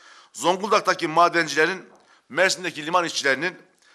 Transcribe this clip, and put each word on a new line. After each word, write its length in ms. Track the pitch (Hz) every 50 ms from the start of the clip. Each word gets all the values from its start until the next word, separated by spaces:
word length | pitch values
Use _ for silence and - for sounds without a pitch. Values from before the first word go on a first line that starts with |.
| - - - - - _ -
Zonguldak'taki 760 | - - 165 180 190 196 214 208 202 165 185 180 - - 160
madencilerin, 800 | 151 165 170 170 165 170 165 151 139 147 156 165 190 190 - - - _ _ _ _ _ _ _
Mersin'deki 580 | 117 151 185 190 180 - 185 170 151 147 151
liman 180 | 151 175 180 170
işçilerinin, 540 | 160 - - - 139 135 127 156 185 175 - - _ _ _ _ _ _